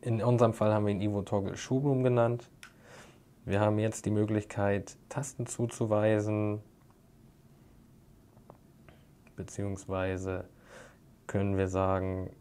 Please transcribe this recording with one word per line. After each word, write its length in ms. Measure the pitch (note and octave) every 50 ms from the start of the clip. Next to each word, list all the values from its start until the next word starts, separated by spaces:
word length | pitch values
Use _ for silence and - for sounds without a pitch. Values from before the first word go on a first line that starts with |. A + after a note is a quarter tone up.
In 200 | - B2 A#2 A2
unserem 320 | G#2 A#2+ A#2 A#2 B2 A2+ G#2+
Fall 180 | - G#2+ G#2+
haben 140 | G#2+ G#2+ G#2
wir 60 | G#2
ihn 80 | G2+ G2
Evo 220 | G2+ G#2 G#2 G2+
Toggle 340 | G2 - A2+ G2+ G2 F#2+ F#2
Showroom 480 | G2 - - C3 C3 C#3+ D3 C3+ C3 B2+
genannt. 440 | B2+ B2 A#2+ A#2 A#2 A#2+ A#2+ - - - - - - - - - - - - - - - - - - - - -
Wir 140 | - G2 G2+
haben 220 | G#2 G#2+ G#2 G#2+
jetzt 260 | A2 A2 - - -
die 60 | -
Möglichkeit, 840 | G#2+ G#2 G#2+ G#2+ A2 G#2+ G#2 - - - G2+ G2+ G2+ G2+ - - - - - -
Tasten 380 | - - C#3+ - - - B2
zuzuweisen, 1120 | - - - A#2+ A#2 - - A#2+ G#2+ G#2+ G#2 G#2+ A2 A2 G#2+ G#2 G#2+ G#2+ G#2+ G#2+ G#2+ G#2 G#2+ G#2+ - - - - - - - - - - - - - - - - - - - - - - - - - - - - - - - - - - - - - - - - - - - - - - - - - - - - - -
beziehungsweise 1080 | - F#2+ - - - G2+ G2+ G2 F#2+ - - F#2+ F#2 F#2 F#2 F#2+ F#2 F#2+ F#2+ F#2 F2+ F#2 - - - - - - - - - - - - - - - -
können 300 | - - G2+ G2 G2+ G2
wir 100 | F#2+ F#2+
sagen 640 | F#2+ F#2 F#2+ F#2+ F#2+ F#2+ F#2+ F#2+ F#2+ F#2 F#2+ F#2 - - -